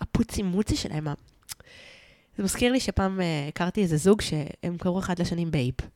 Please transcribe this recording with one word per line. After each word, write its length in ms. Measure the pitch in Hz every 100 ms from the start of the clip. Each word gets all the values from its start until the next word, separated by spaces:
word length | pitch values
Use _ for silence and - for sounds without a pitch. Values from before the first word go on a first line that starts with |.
הפוצי 420 | - - 233 -
מוצי 320 | 190 180 214 202
שלהם, 320 | - 151 151
ה-, 60 | 147 - _ - - - - - - - _ _ -
זה 60 |
מזכיר 280 | 196 - 247
לי 80 | 254
שפעם, 420 | 226 - 190 190
אה, 40 | 175 151 143
הכרתי 340 | - 175 214
איזה 160 | 185 151
זוג 240 | 175 214
שהם 560 | - 156 - - 175 175
קראו 200 | 185 180
אחד 200 | 185 175
לשני 260 | 170 170 165
בייב. 280 | 160 123 127 -